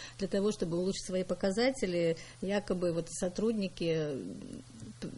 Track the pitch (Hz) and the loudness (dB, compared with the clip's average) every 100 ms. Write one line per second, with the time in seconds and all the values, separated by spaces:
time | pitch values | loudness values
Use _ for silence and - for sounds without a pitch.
0 | - - 190 202 202 208 175 170 180 190 | -12 -6 0 2 2 2 0 2 0 -2
1 | - 185 185 180 196 196 247 262 190 175 | -2 -2 0 2 2 4 4 4 2 4
2 | 165 165 - - 190 202 202 185 175 165 | 4 2 -4 -6 0 0 0 0 2 0
3 | 165 - 180 185 214 220 190 - 170 160 | -2 -2 -2 2 2 2 0 0 0 2
4 | 151 135 90 - - - - - - - | 0 -2 -4 -8 -10 -12 -12 -14 -14 -10
5 | - | -10